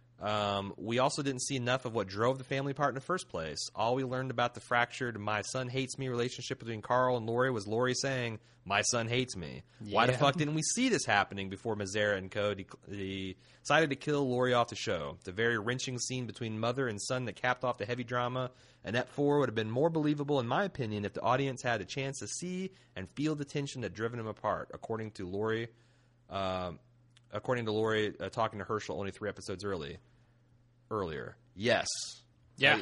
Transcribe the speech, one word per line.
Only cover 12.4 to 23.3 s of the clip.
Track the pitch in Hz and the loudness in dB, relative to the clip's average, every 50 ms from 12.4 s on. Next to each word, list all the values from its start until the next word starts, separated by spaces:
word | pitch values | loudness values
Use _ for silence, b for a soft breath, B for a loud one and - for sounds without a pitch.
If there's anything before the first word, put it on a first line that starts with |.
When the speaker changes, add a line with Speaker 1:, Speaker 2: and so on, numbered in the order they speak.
| 101 104 101 | 0 0 0
Speaker 1:
de-, | 95 92 - - - - - | -2 -8 -12 -14 -18 -12 -10
de-, | 101 101 95 98 98 95 95 95 92 b b b b b | -8 -6 -4 -4 -4 -4 -4 -6 -8 b b b b b
decided | b - 143 156 165 143 | b 4 4 4 4 4
to | 135 | 0
kill | 131 - 151 147 143 143 | -2 -2 0 0 2 2
Lori | 127 123 123 127 127 123 | 2 2 2 4 4 4
off | 120 120 - | 4 4 2
the | 104 | -2
show? | - - 113 98 82 73 71 78 92 - | -6 -2 -2 -2 -2 -2 -6 -8 -10 -12
The | 95 | -8
very | 90 104 113 117 120 110 | -2 0 2 2 2 2
wrenching | 101 117 123 131 - 135 123 120 | 0 0 -2 -2 -2 -4 -4 -4
scene | - - 127 127 123 | -4 -4 -4 -4 -4
between | 110 101 - 117 110 110 107 | -6 -6 -6 -6 -4 -2 -2
mother | 113 120 123 135 135 | 0 0 0 0 -2
and | 120 104 101 | -2 -2 -4
son | - - 131 127 127 | -4 -4 -2 -2 -4
that | 113 92 | -4 -4
capped | - - 123 127 - - | -2 0 0 0 2 0
off | 123 117 | -2 -2
the | - 107 | -2 -2
heavy | 104 123 123 120 | -4 -4 -4 -4
drama | 113 123 123 123 123 127 127 127 123 - b b b b b b | -2 0 0 0 0 0 -2 -4 -4 -8 b b b b b b
in | - 107 | -2 0
Ep | 123 123 - | 0 0 -2
four | - - 143 143 143 | 0 2 2 4 4
would | 147 135 117 | 4 4 2
have | 107 | 2
been | 113 110 107 | 0 0 0
more | 110 127 151 170 | 2 2 2 4
believable, | 165 160 151 151 151 147 143 143 147 135 | 4 2 2 2 2 0 0 0 2 2
in | 120 | 2
my | 117 131 175 202 | 2 2 0 0
opinion, | 190 - - 123 107 107 104 101 | 0 -2 -4 -4 -2 -2 -2 -2
if | 98 - | -2 -2
the | - | 0
audience | - 110 123 131 139 135 127 127 | 2 2 4 4 2 0 -2 -2
had | - 123 117 107 | 0 0 0 0
a | 90 | -2
chance | - - 143 135 139 147 - | -4 -4 -4 -4 -4 -4 -6
to | 101 | -8
see | 101 - - 170 180 180 185 190 185 b b b b b | -8 -8 -6 -6 -6 -4 -4 -6 -6 b b b b b
and | 95 95 - | -10 -10 -8
feel | - - 147 156 | -4 -2 0 0